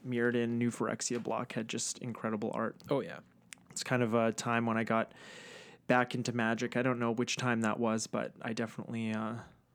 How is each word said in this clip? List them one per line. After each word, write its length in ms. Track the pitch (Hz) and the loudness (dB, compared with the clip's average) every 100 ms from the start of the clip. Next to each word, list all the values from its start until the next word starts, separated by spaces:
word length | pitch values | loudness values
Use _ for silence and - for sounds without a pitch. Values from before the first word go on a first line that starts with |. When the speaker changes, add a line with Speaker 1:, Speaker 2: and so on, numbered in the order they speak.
| 131 | -4
Speaker 1:
Mirrodin 420 | 120 120 120 117 117 | 2 2 4 2 2
New 140 | 120 | 2
Phyrexia 500 | 113 110 113 - 117 | 2 -2 -2 -2 -2
block 320 | 113 110 120 | -2 -4 -4
had 140 | 120 113 | -6 -4
just 300 | 117 - - | -4 -4 -6
incredible 520 | 123 110 113 110 110 | -8 -4 -4 -2 -2
art. 220 | - 113 - - | -2 -2 -4 -2
Speaker 2:
Oh, 120 | 139 | 0
yeah. 180 | 95 71 - - - - - | -2 -8 -16 -20 -20 -20 -12
Speaker 1:
It's 120 | - | -8
kind 180 | - 127 | 0 2
of 100 | 120 | 4
a 180 | 117 113 | 4 2
time 340 | 110 123 117 117 | 2 0 2 2
when 120 | 110 | 0
I 60 | |
got 280 | 110 113 110 - - - - - - - - | 2 2 0 -6 -18 -18 -18 -18 -20 -8 4
back 280 | 123 120 123 | 4 4 0
into 180 | 113 | -2
Magic. 420 | 120 113 113 117 120 | 2 2 2 0 2
I 60 | |
don't 180 | 127 120 | 2 2
know 120 | 117 | 0
which 240 | 113 120 - | 0 0 0
time 240 | 127 117 | 2 2
that 180 | 110 107 | 2 2
was, 280 | 117 110 - | 2 2 0
but 260 | 113 117 - | -4 -4 -6
I 120 | 120 | -6
definitely, 580 | 117 113 - - 113 113 | -4 -4 -6 -6 -4 -2
uh, 200 | 110 110 117 - - _ | -2 -2 -6 -10 -20 _